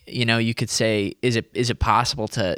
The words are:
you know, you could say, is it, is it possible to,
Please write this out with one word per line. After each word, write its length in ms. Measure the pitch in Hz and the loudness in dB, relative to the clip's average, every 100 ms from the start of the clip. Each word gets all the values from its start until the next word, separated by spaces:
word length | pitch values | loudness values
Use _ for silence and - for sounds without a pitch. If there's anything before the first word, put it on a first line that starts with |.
| - | -12
you 180 | 127 117 | -2 0
know, 120 | 117 | 2
you 140 | 117 113 | 0 -2
could 140 | 113 | -4
say, 440 | - 113 107 101 - | 0 0 2 -2 -2
is 140 | 123 117 | 0 0
it, 140 | - | -2
is 160 | - 120 | -2 -2
it 100 | 120 | 0
possible 480 | - 107 123 143 107 | 2 2 2 -2 -6
to, 280 | - 95 | -2 -2